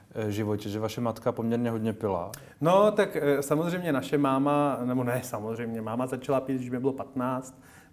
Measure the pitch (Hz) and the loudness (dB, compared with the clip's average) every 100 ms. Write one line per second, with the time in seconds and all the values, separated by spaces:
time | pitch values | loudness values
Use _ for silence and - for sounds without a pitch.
0 | - 110 107 101 107 104 104 104 107 - | -12 -6 -2 -2 -2 -2 -4 -4 -4 -2
1 | 120 110 123 117 113 117 120 113 110 107 | -4 -2 -2 -2 0 0 0 0 -2 0
2 | 107 92 92 - - - 151 190 214 208 | -2 -2 -4 -10 -16 -2 4 6 6 4
3 | 196 160 143 143 143 151 170 180 175 135 | 2 2 2 2 2 0 2 -2 0 -2
4 | 127 147 139 135 143 147 147 120 123 127 | 0 2 4 4 4 4 2 0 0 0
5 | 123 123 - 110 107 113 117 113 110 117 | 0 -2 -2 -6 -6 -6 -6 -6 -4 -4
6 | 131 127 - 135 131 131 123 123 135 135 | -2 -4 0 0 0 -2 -2 -2 0 -2
7 | - 131 123 127 131 - - - - | -4 -4 -2 -2 -6 -16 -20 -20 -4